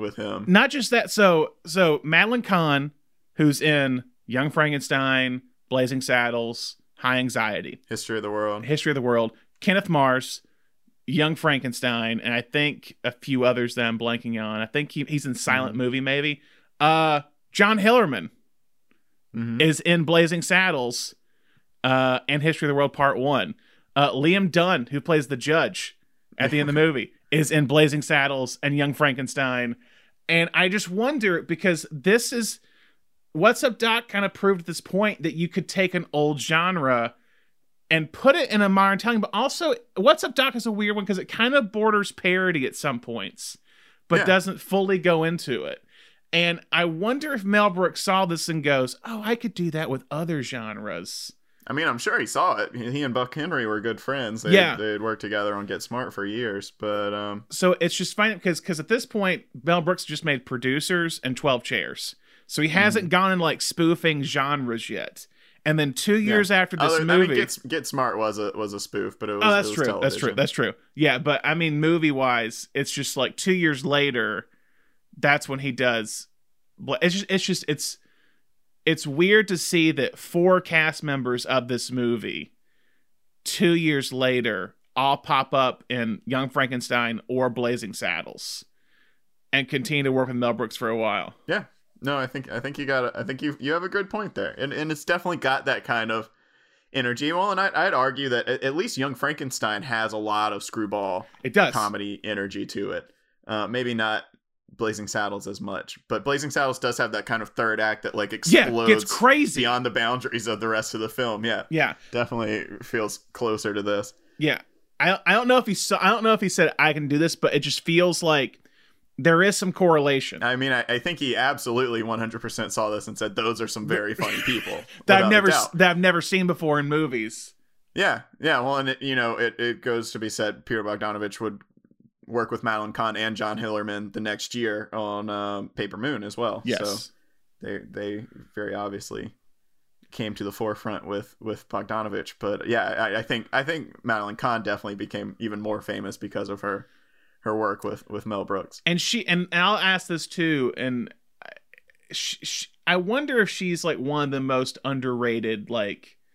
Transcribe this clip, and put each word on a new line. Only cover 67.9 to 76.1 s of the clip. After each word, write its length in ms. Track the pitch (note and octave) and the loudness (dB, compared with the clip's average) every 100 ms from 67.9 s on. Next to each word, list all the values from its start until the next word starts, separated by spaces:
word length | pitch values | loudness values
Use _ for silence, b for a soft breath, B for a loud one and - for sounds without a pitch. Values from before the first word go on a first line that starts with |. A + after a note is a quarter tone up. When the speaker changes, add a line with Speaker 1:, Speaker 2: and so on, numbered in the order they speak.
| C#3+ B2+ G#2 | -2 -2 0
Speaker 1:
was 200 | A2 G#2 | -2 -2
a, 120 | G#2 | -4
was 180 | - G#2+ | -4 -6
a 60 | G2+ | -6
spoof, 380 | - G#2 G2 - | -6 -4 -6 -6
but 100 | G#2+ | -6
it 60 | |
was, 80 | G#2 | 0
Speaker 2:
Oh, 60 | G#3+ | 2
that's 180 | G3+ G#2+ | 4 2
Speaker 1:
it 20 | |
was 40 | G#2 C3 | 0 -2
Speaker 2:
true. 100 | G2 | 0
That's 140 | C3+ - | -2 0
true. 40 | B2+ | -2
Speaker 1:
television. 40 | G#2 | 0
Speaker 2:
That's 160 | C3+ | -2
true. 200 | - A2+ - b | 0 -4 -4 b
Yeah, 240 | - D3 B2 | 0 2 2
but, 220 | C#3+ C#3+ | 0 0
I 100 | - | 0
mean, 260 | D#3+ E3 D3 | 0 0 0
movie-wise, 880 | D#3 E3+ D#3 C3+ C3 A#2+ A2+ - - | 2 2 2 2 2 0 -2 -8 -8
it's 180 | C3+ C#3+ | -6 -4
just, 240 | - C3+ - | -4 -6 -2
like, 200 | B2 - | -4 -2
two 180 | G3 | 0
years 300 | F#3 E3 C#3 | 2 2 0
later, 640 | C#3 C#3+ C#3+ A#2+ A2 G2+ - _ _ _ _ _ _ - | 0 2 2 0 -2 -4 -10 _ _ _ _ _ _ -2
that's 300 | C#3+ D3 - | 2 2 0
when 100 | C3+ | -6
he 120 | C#3 | -4
does. 560 | B2+ B2+ A2+ G#2+ | 0 2 2 -2